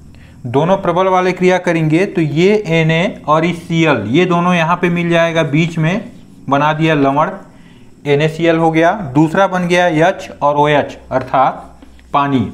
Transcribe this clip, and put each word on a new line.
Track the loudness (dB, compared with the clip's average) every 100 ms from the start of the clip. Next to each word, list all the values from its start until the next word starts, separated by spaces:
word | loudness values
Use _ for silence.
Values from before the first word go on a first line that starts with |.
| -20 -20 -20 -14 -4
दोनों | 0 2 0
प्रबल | 0 0 0
वाले | 2 0
क्रिया | 0 2 2
करेंगे, | 0 0 0 0 0
तो | -2
ये | -2 2 2 2 0
एनए | 0 2 0 -2 -4 -2
और | 0
इस | 0 -4 -4
सीएल, | 0 2 0 0
ये | 0
दोनों | 2 0 0
यहाँ | 0 0 -2
पे | -2
मिल | -2 0
जाएगा, | 0 2 0
बीच | 0 0 0 -2
में | -2 -2 -6 -16 -20 -16 -2
बना | 0 2
दिया | 0 0
लवण, | 2 2 0 -2 -4 -16 -20 -20 -20 -20 -10 -2
एनएसीएल | 0 0 -2 0 0
हो | 0
गया। | 2 0
दूसरा | 0 -2 0 2 2 0
बन | 0 0
गया | 0 2
एच | 2 0 0 -8 -4
और | -2 2
ओएच, | 2 2 -2 -8 -8
अर्थात | -6 -2 0 0 -2 -12 -20 -20 -20 -6
पानी। | -2 0 0 -2